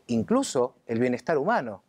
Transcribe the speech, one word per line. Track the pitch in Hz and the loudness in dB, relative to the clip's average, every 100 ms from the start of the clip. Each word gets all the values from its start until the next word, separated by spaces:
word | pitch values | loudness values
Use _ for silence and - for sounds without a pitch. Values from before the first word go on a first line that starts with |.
| - | -4
incluso | 117 - 247 277 135 123 - - | -2 2 0 0 0 -2 -2 -6
el | 117 | -2
bienestar | 123 123 - 156 | 0 0 -2 0
humano, | 156 233 123 95 | 0 0 -2 -10